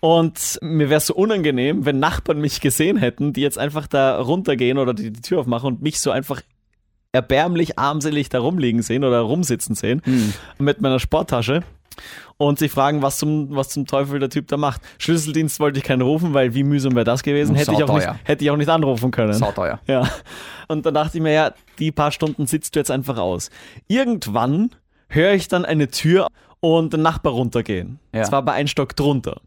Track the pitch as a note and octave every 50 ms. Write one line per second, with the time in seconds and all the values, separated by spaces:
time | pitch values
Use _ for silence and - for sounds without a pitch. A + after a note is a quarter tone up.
0 | - D#3+ D#3+ E3 E3 E3 D#3 - - - - - - E3 E3 D#3 D3 C3+ D3+ D3+
1 | - - - - F#3+ A3 A3 G3 E3 D3+ C3+ B2 B2 C#3 D3+ D#3 C3+ D3 C#3 C3+
2 | C#3+ D#3+ - - - - D3+ D3+ D3+ C#3+ - - - D3 B2+ - D#3 F3 G3+ A3
3 | C3+ A#2+ A#2 - C#3+ D3 C#3 C3 C#3 C#3+ C3+ - B2 D3 D3 D3+ C#3+ - - C#3+
4 | C3+ C3+ C3 - B2+ A#2+ D#3 F#3 F#3 - C#3+ A#2+ B2 A#2+ C3 C#3 C3+ B2 B2 G#2
5 | G#2+ A2+ G#2+ A#2 A#2 - F#3 F3 C3+ B2 A#2+ A#2 A#2+ C#3 B2+ A2 - D#3 D3+ -
6 | - C#3+ G#2 B2+ C3+ - C#3 - - _ _ _ _ _ _ _ _ _ _ _
7 | _ _ _ C3 A#2+ - C3+ C3+ D#3 F3 F3 E3 E3+ D#3 - - C3 C#3 D3+ D#3
8 | C#3 D#3 D3+ D3 C#3+ - - C3 A#2 C#3 F3+ F#3 C#3 B2 A2 A#2 A2 - A2+ C3
9 | C#3+ C3 B2 A#2+ A#2 A2 C3 E3+ F3+ C3+ B2 - - - A2+ - - G#2+ B2 D#3
10 | - - C3 B2+ A2 G#2 G2 - - - - - C#3 C#3+ C#3+ - G#3+ C3+ C3 B2+
11 | - - - D#3 F3 - - A#2+ A2+ A2 C3+ E3+ F3 - - - _ _ - -
12 | - - - - - - - _ D3 C#3+ C#3+ - D#3 C#3+ - E3+ - C#3+ D3 D3
13 | C3+ C#3 C#3 - - D3+ D3+ D3+ D3 C3+ C#3+ C#3 C3+ - - D3 C#3 - - C#3
14 | C#3 C#3 C#3 C#3+ C3+ C3 - D3 - - - C#3+ D3 C#3+ A#2+ - - - - _
15 | - - E3+ E3 D3+ D3+ D3+ D#3+ D#3+ D3+ - - D3+ D3 C#3 C3+ C3+ - C#3+ B2+
16 | B2+ B2+ D3+ D#3+ E3+ F3 C#3+ C#3 C3 B2+ A2+ C3+ C#3 C#3 D3 C#3+ C3 C3+ B2+ A#2+
17 | A2+ A2+ A#2+ B2+ - D3 C#3+ C#3+ D3 D3 - C#3 D3 - - D#3+ D3+ C#3 G#2 G2+
18 | F#2 E2+ - - - - D3 - C#3+ D3 C#3+ D3 D3 C#3+ D#3+ E3 D#3 C#3 B2+ A#2
19 | A#2+ C3 A#2+ - A#2 G#2+ G#2 A2 A#2 G#2 G2 - F#2 D#2+ - - - - C3+ B2+
20 | B2+ B2+ - - - - - - - - - - - _ D#3+ D3+ C#3 E3 C#3+ D3+
21 | D3+ D#3 - E3+ D#3+ D#3 D3+ D#3 D#3 C#3+ - - _ _ _ - D3 D#3 C#3+ -
22 | D3+ D3 C#3+ - - D#3 D3 - D3+ C3 - D#3 - - - D3 C#3 - C3 C3+
23 | C3 C#3 C3 A2 F#2 F#2 F2+ E2 - - - - - - - - _ _ F#3+ B3+
24 | C4+ A#3+ A#3 F#3 - - G2+ A#2 A2+ B2+ C#3+ E3+ G#3+ B3 - _ _ _ _ _
25 | _ _ - D3+ D#3+ F#3+ G3+ G3 - - - F3+ F3 - D#3+ D#3 D3 C3+ - -
26 | - D#3 E3+ F#3+ F#3+ - _ _ _ _ - _ - E3 D#3+ E3 E3 D#3 - D#3
27 | D#3 D#3+ D#3 C#3 - D#3 B2+ A#2+ B2 A#2 - A#2 A2 - G#2 F#2 F2 F#2 B2 -
28 | _ _ - A2+ A2 G2+ C#3+ C#3 C3 D3+ C3 G#2+ D3 C#3+ - - C#3+ - - -
29 | D3 C#3+ C#3+ C3 - - - - _